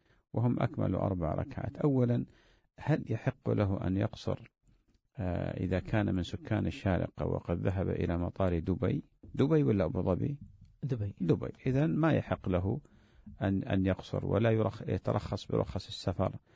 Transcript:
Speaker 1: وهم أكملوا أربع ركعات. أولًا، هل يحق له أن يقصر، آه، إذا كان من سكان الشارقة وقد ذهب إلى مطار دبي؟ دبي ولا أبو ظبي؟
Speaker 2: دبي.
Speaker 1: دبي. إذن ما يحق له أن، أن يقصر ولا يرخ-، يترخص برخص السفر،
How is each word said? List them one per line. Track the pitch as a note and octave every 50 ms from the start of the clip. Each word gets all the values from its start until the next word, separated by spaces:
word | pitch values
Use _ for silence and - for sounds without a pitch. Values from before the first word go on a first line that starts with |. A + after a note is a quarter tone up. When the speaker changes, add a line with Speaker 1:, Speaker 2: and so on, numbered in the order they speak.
| _ _ _ _ _ _ -
Speaker 1:
وهم | A#2 A#2 B2 - -
أكملوا | - A#2 - G#2+ G2+ G2 F2+ F2+
أربع | F#2+ G2+ F#2+ F2 E2 D#2 F2+
ركعات. | F#2 - - - - - - -
أولًا، | - - D3 C3+ B2+ B2 A#2+ A#2+ B2 C#3 - - _ _ _ _ _ _ _ _ -
هل | - - D#3 - - -
يحق | A#2 - - C3 - - - A#2
له | A2+ G#2+ G#2 F#2+ G2 - -
أن | F#2 F#2
يقصر، | G2 G#2+ - - - - G2+ F#2+ - A#2 - _ _ _ _ _ _ _ _ _ _ _ _ -
آه، | - F#2 F2+ F2 F#2 F2+ F2+ F2
إذا | - F#2 F2+ F#2 F2+
كان | - - A#2+ A2 G2+ G2 F#2
من | F2+ F2
سكان | - - - - - G#2+ G2+ F#2+
الشارقة | F#2 - - - F#2+ F2+ F2 E2+ E2 - - E2
وقد | E2+ F2+ F2+ - - F2
ذهب | F#2 G#2 G#2 F2+ F#2 F2+ F#2
إلى | F2+ E2+ F2+ F2 E2+
مطار | F2 F2 F2+ - - F#2+ F2+ F2 E2
دبي؟ | E2 F#2+ F2+ - - - - - - _ _ _ - - -
دبي | - B2 D3+ D#3+ D3+ C#3+
ولا | C3 A2 F#2+ F2
أبو | D#2 - F#2
ظبي؟ | F2+ G2 F2+ - A2 C#3 C#3+ - - - - - - - - - -
Speaker 2:
دبي. | B2+ C3 A2 G2+ G2+ - -
Speaker 1:
دبي. | F#3 D#3+ A2+ E2 - - - - -
إذن | C3 B2+ C3+ D#3 E3 D#3+
ما | D3+ D#3+ D#3+ -
يحق | - - - - - - F#2+
له | F2+ F2 F#2 G2 B2 D3 - - - - _ _ _ - - - - -
أن، | - G2 G2 F#2+ -
أن | - F#2+ F#2+ F#2+
يقصر | F#2+ F#2 - - - G2+ G2 F#2+
ولا | F#2 F#2+ G2 A#2 A2+
يرخ-، | A2+ A2 G#2+ G#2+ - - - -
يترخص | - F#2+ - - A2 G#2 - - - - - -
برخص | A2+ A2 G2+ - - F#2 -
السفر، | - - - - G2 - - F#2 G2+ A2 - _ _ _